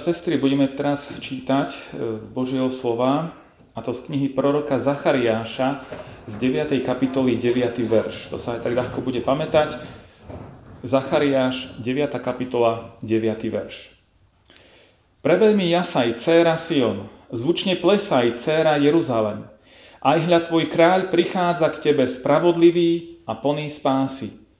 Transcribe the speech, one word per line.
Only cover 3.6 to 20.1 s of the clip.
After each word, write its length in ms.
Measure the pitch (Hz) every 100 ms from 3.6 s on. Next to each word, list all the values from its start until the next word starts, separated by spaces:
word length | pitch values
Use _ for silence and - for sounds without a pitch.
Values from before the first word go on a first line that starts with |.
| _
a 80 | -
to 160 | 127 120
z 160 | -
knihy 160 | 143 135 131
proroka 480 | 139 147 147 131
Zachariáša 960 | 135 143 170 139 117 110 110 - 131 143 - - - - -
z 60 | 104
deviatej 400 | 127 151 147 135
kapitoly, 560 | 127 123 131 139 127 113
deviaty 480 | 120 123 117 - 110
verš. 400 | 107 92 - -
To 40 | 107
sa 180 | 123 117
aj 80 | 123
tak 80 | 120
ľahko 240 | 117 139
bude 240 | 127 120
pamätať. 560 | 127 143 156 156 131 123 - - - _ - - - - - -
Zachariáš, 880 | 120 135 - 156 147 135 131 127 - -
deviata 400 | 117 131 143 127
kapitola, 800 | 127 123 127 120 117 113 - -
deviaty 480 | 107 110 110 107 110
verš. 480 | 104 - - - _ _ _ _ _ _ - - - _ _ _ _
Preveľmi 480 | - 180 214 208 175
jasaj, 480 | 170 175 143 117 113
dcéra 400 | 170 165 170 160
Sion, 480 | - 147 117 98 - - -
zvučne 480 | 113 139 175 190 175
plesaj, 640 | 175 202 - 139 117 113
dcéra 320 | 160 156 156 147
Jeruzalem. 720 | 143 165 123 113 107 104 - - _ - - -
Aj 160 | 127